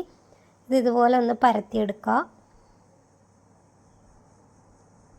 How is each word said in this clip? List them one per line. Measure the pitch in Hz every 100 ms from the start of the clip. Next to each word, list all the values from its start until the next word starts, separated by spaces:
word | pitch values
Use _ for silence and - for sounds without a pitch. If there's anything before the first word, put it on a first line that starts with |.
| 349 _ _ _ _ _ -
ഇത് | 262
ഇതുപോലെ | 240 240 240 254
ഒന്ന് | 240 233
പരത്തിയെടുക്കുക. | 254 214 208 220 208 202 - 226 - _ _ _ _ _ _ _ _ _ _ _ _ _ _ _ _ _ _ _ _ _ _ _ _ _ _ _ _